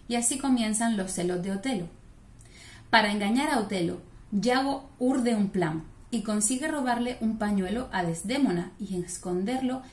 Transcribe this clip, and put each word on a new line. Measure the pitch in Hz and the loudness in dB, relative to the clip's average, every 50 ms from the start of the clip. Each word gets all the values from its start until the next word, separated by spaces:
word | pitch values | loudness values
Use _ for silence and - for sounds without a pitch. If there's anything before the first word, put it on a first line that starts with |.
| - - | -8 -4
y | 233 | -2
así | 240 240 - 294 262 | 0 2 0 0 0
comienzan | - 269 254 240 226 214 214 214 233 233 226 | 2 2 2 2 2 2 0 0 2 2 2
los | 202 190 185 - | 0 -2 -2 -2
celos | - 175 180 180 180 175 | -2 -2 0 0 -2 -2
de | 196 196 | -2 -4
Otelo. | 196 - 262 262 196 170 170 - - - - - - - - - - - - - - - - - - - - | -4 -2 -2 -2 -2 -4 -6 -10 -16 -20 -20 -20 -20 -20 -20 -20 -20 -20 -20 -20 -20 -20 -20 -20 -20 -2 4
Para | - 226 214 208 202 | 4 6 6 4 2
engañar | 208 202 202 226 254 294 311 | 0 0 2 2 2 2 2
a | 285 240 | 2 0
Otelo, | 208 202 202 185 170 170 180 - - - - - - - - | 0 0 -2 -2 0 -2 -2 -4 -10 -16 -20 -20 -10 -4 -2
Iago | 202 190 240 247 269 277 277 269 277 - - - - | 0 2 4 4 4 2 0 -2 -4 -6 -10 -6 0
urde | 247 254 269 277 233 240 233 | 2 2 2 4 2 2 2
un | 214 202 190 | 2 2 2
plan | - 190 175 160 156 160 - - - - - - | 2 0 0 0 0 -4 -6 -10 -14 -20 -10 -6
y | - 226 196 | -4 -4 -2
consigue | - 214 208 208 - 262 254 294 311 | 0 0 2 2 2 0 0 -2 -2
robarle | 311 294 254 247 240 233 240 247 247 - | -2 -2 0 0 0 0 0 -2 -4 -2
un | 233 220 214 - | -2 -2 -2 0
pañuelo | 208 208 208 190 185 180 208 240 254 - - | 0 0 2 0 0 0 -2 -4 -4 -4 -4
a | 190 180 | -2 -2
Desdémona | 170 165 - - 196 247 285 277 220 180 175 175 - - - | -2 -2 -4 -2 -2 0 2 2 2 2 0 -2 -4 -8 -10
y | 202 190 190 180 170 | -8 -6 -4 -4 -4
esconderlo | - - - - 185 180 180 190 208 254 254 262 247 254 262 - - | -6 -8 -8 -6 -4 -2 -2 0 0 -2 -2 -2 -2 -2 -4 -6 -10